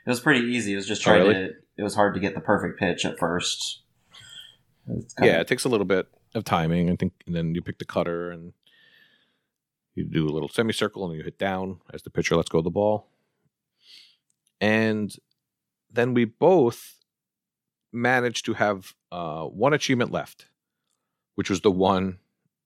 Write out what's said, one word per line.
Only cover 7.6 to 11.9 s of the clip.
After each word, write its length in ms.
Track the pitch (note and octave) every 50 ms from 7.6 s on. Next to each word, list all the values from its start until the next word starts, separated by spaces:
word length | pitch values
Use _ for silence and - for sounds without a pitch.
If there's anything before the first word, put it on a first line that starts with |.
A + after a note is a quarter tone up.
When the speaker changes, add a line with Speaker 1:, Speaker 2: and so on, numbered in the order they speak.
| -
Speaker 2:
pick 160 | - E2+ -
the 80 | -
cutter, 440 | - - F#2+ E2+ E2+ E2+ E2+ F2 F2
and 220 | F2 E2+ E2+ F2 - _ _ _ _ _ _ _ _ _ _ _ _ _ _ _ _ _ _ _ _ _ _ _ _ _ _ _ _
you 100 | - D#2+
do 240 | D#2+ D#2+ E2 D#2+ D2+
a 40 | D2
little 140 | D#2 D2 D2
semicircle, 580 | - - A#2 A2 G#2+ - G#2+ G#2 - - G2 F2
and 80 | D#2+
you 60 | D#2 D#2+
hit 160 | F2 E2 _
down 420 | G2+ G2 F#2+ F#2+ F#2+ F#2+ F#2 - _ _